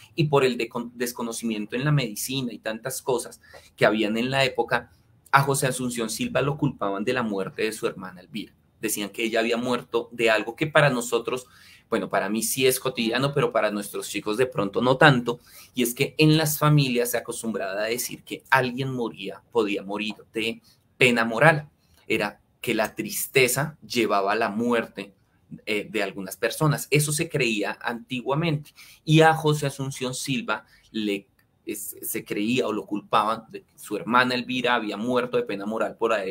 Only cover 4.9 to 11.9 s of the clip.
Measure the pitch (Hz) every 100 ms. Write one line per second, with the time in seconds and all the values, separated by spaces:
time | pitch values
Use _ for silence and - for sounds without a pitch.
4.9 | _ _ _ _ 139 143 139 135 123 127
5.9 | 117 110 - 120 123 131 147 139 - 101
6.9 | 98 107 127 113 98 95 - 110 107 110
7.9 | 95 95 90 90 107 87 _ _ _ 110
8.9 | 107 101 107 117 113 117 117 127 120 -
9.9 | 117 117 120 113 110 104 - 151 156 143
10.9 | 123 120 117 117 127 - - - - _